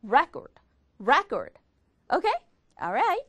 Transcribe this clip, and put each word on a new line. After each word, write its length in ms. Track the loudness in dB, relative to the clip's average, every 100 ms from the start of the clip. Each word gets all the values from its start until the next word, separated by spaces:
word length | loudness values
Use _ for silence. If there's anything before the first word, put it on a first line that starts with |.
record, 480 | 4 2 2 -6 -18 -20 _ _ _ _
record. 600 | 2 2 2 -6 -8 -14 _ _ _ _ _
Okay? 200 | -2 0 -4 _ _ _ -10
Alright. 380 | -6 -2 0 -2